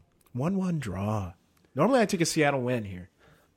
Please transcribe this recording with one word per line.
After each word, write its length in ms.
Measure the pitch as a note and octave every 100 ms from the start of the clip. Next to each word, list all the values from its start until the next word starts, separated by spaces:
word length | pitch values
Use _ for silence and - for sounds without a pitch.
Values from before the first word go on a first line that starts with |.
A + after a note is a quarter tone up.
| _ _ _
One 240 | A#2+ D#3 G3
one 220 | F#3 D#3+
draw. 540 | A2 F#2 G#2 G#2+ F2+ - _ _ _ B2+
Normally 240 | G3+ C4
I 40 | G3+
take 160 | F#3
a 40 | D#3
Seattle 360 | D#3+ C#3+ C#3
win 240 | B2 A#2+ G2+
here. 240 | F2+ F2+ _ _ _ _